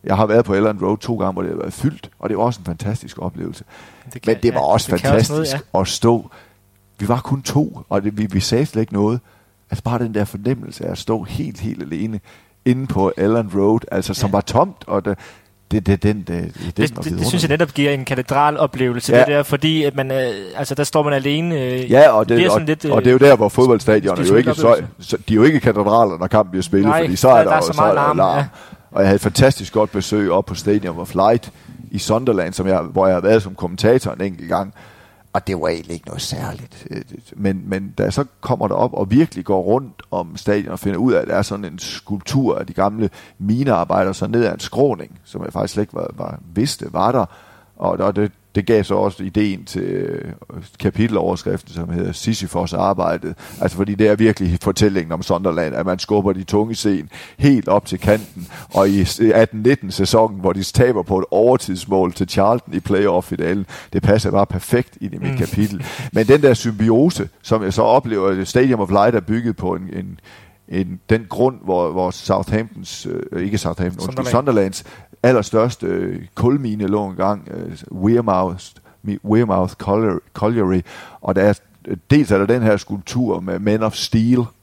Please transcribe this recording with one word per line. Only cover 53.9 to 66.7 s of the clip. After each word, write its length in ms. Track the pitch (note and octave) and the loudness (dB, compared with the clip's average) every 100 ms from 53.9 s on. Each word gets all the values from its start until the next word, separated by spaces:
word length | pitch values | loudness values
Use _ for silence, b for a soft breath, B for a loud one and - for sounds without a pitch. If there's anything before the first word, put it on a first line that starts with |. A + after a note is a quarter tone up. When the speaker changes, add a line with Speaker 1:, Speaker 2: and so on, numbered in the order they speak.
Speaker 1:
det 140 | G2+ G#2+ | 2 2
er 60 | G#2 | 4
virkelig 420 | A2+ G#2 F#2 E2+ | 4 2 -2 0
fortællingen 500 | - F#2 G#2 G2 D#2+ | -2 2 2 2 -4
om 100 | E2 | -8
Sunderland, 520 | - F2 F#2+ E2 D#2 | -2 -2 0 -2 -2
at 120 | A#1+ F2+ | -2 -4
man 120 | F2+ | -4
skubber 340 | - G#2 G2 | 0 0 2
de 120 | F#2 | -2
tunge 300 | F#2 G2+ A2 | 0 0 0
sten 340 | A2 G#2+ F#2 D2+ B B B | -2 -2 -2 -4 B B B
helt 300 | C#3+ B2+ F#2 | 4 4 2
op 180 | G2+ - | 0 0
til 120 | F#3 | -4
kanten. 500 | G2+ A2 G2+ F#2 F2 B B | 0 0 -2 -16 -16 B B
Og 140 | F#2+ G2 | 2 2
i 160 | G2 | 2
s-, 160 | F2 - | 0 2
atten 400 | A2 G#2+ A2+ A2 | 4 4 2 2
nitten 280 | A#2 C#3 F#2+ | 2 0 -4
sæsonen, 500 | G2 F#2+ A#2 A2 G2 | -4 2 2 2 0
hvor 120 | F#2 | -2
de 100 | F#2+ | -2
taber 400 | F#2+ - B2 G#2+ | -2 2 2 2
på 160 | F2 F#2+ | 0 -2
et 60 | - | 0
overtidsmål 840 | F#2+ A#2 B2+ - F#2 F#2+ F#2+ F2+ | 2 4 2 -2 -10 -2 0 0
til 160 | - F#2 | -2 -4
Charlton 460 | - G2 A#2+ - | 2 2 0 -4
i 60 | E2 | -8
playoff-finalen, 840 | - G2 G2+ F2+ - - D#2+ G2+ F#2+ B B | -2 0 2 0 -2 -6 -4 -4 -6 B B
det 100 | G2 | -2
passer 280 | G2 G#2+ G#2 | 2 2 2
bare 160 | G2 G2 | 0 0
perfekt 520 | F#2 - B2 - - | -2 -2 -2 -2 -10
ind 140 | G2+ | -12
i 40 | F2+ | -8
mit 80 | F#2 | -6
Speaker 2:
Mm. 60 | B2 | -4
Speaker 1:
kapitel. 480 | E2 - G#2 F#2+ B B B2+ | -4 -2 -2 -4 B B -4
Men 140 | - A2 | 0 4
den 160 | D3 | 6
der 120 | C#3+ | 6
symbiose, 720 | A2+ A#2 | 4 -2